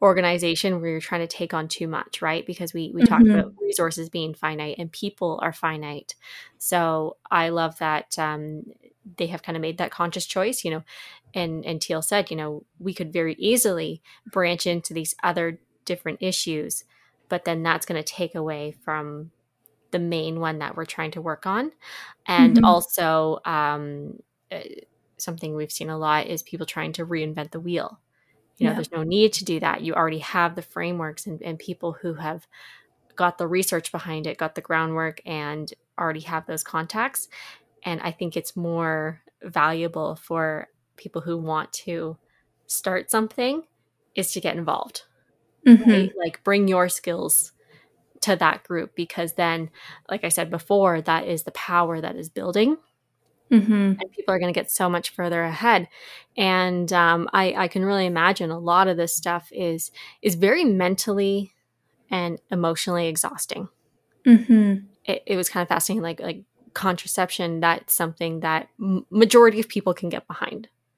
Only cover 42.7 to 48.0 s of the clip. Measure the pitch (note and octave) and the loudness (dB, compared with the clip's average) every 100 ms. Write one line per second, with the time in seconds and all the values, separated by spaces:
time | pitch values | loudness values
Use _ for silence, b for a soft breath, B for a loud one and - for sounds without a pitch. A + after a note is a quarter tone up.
42.7 | - F#3+ F#3 - A3 A3 - B3 D#4 - | -6 -2 -4 0 0 0 -2 -2 -2 -8
43.7 | _ _ _ _ - F3+ - E3+ E3+ D#3+ | _ _ _ _ -6 -4 -4 -4 -4 -2
44.7 | - - - - _ _ _ _ _ B3 | -4 -6 -12 -18 _ _ _ _ _ 10
45.7 | A3+ A#3 G3+ F#3+ - E3 - - G3+ G3 | 10 10 6 4 -2 -6 -2 0 2 4
46.7 | F#3 F3+ - F3 E3+ D#3 - - _ _ | 4 2 0 -4 -4 0 -2 -2 _ _
47.7 | - _ _ | -20 _ _